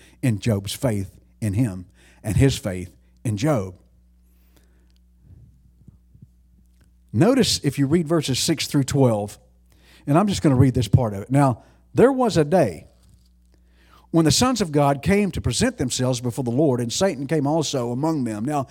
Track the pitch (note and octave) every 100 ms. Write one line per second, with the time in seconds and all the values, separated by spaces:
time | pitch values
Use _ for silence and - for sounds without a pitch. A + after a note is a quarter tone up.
0 | _ _ C3+ G#2 A#2 G2+ G2+ - B2+ G#2
1 | F2+ - _ _ G#2+ G2 B2+ F#2 - _
2 | _ _ G#2+ - C3+ B2+ G#2 F#2 F#2 -
3 | _ _ A#2 G#2 D3+ C#3+ F#2 F#2 _ _
4 | _ _ _ _ _ _ _ _ _ _
5 | _ _ _ - - _ _ _ - -
6 | _ - - _ _ _ _ _ _ _
7 | _ G#2 F#3+ C4+ G3+ - D3 C#3 C3+ E3+
8 | D3+ E3+ C#3 B2 - D#3 - D3 C3+ C#3
9 | C3 G#2+ G#2 - _ _ _ _ _ -
10 | - D3+ G#3 F#3+ D#3 B2+ C3+ B2+ A2+ C3+
11 | A#2 G2 G#2 C3+ C#3 A#2 _ _ _ -
12 | A#3 C4 A#3+ E3 D3 F3+ A#2 D#2 - _
13 | _ _ _ _ _ _ _ _ _ _
14 | _ E3 D#3 - B3+ B3 F#3 D3 C#3+ C#3
15 | D#3+ G3+ G3+ - B2+ A#2+ A#3+ B3 C3 -
16 | B2+ B2+ B2 A#2 B2 A#2+ D#3 B2 A#2+ -
17 | F#3+ C3+ C#3 D#3+ C#3 D#3+ C#3+ C3+ A#2+ A#2+
18 | D#3+ D#3 A#2+ G#2+ B2 D3 C3